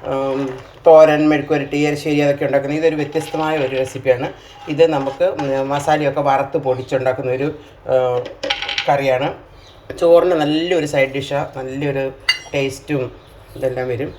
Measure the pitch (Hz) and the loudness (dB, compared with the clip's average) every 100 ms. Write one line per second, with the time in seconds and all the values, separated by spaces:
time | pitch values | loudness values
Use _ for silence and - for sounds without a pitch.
0 | - 135 135 135 135 127 - - 170 156 | -4 -4 -2 -2 -4 -8 -16 0 8 10
1 | 156 151 151 151 139 147 139 147 147 147 | 8 6 2 2 0 -2 -2 -2 0 -2
2 | 160 147 143 143 143 135 135 151 160 156 | -2 2 2 0 0 0 0 0 0 0
3 | 143 160 147 160 156 156 131 131 131 131 | -2 -4 -4 -4 -2 0 -2 -2 -4 -2
4 | 131 127 180 - - - - 147 165 147 | 0 0 0 -10 -20 -18 -8 2 4 4
5 | 135 - 180 156 139 135 139 139 143 151 | -2 0 -2 0 -4 -2 -2 -2 0 0
6 | 143 - 143 135 139 160 135 127 - 131 | 0 0 0 0 0 -2 -2 -4 -2 -2
7 | 127 127 127 131 143 147 - - - 127 | 0 -2 -4 -2 -4 -6 -18 -16 -2 0
8 | 127 123 123 - - - - - - 143 | 0 -2 -6 -10 -8 -6 -6 -4 0 0
9 | 135 127 151 196 - - - - - - | 2 0 -2 -6 -18 -20 -20 -20 -18 0
10 | 170 170 175 165 147 151 175 175 147 147 | 6 6 6 2 2 0 0 0 0 0
11 | 131 139 135 143 156 135 131 135 147 135 | 0 -2 -4 -4 -4 -8 -10 -4 -4 -2
12 | 135 135 - - - 143 135 - - 143 | -4 -6 -8 -8 -4 -4 -4 -6 -6 -6
13 | 123 - - - - - 127 127 127 117 | -6 -10 -20 -20 -20 -6 -4 -4 -4 -4
14 | 147 | -6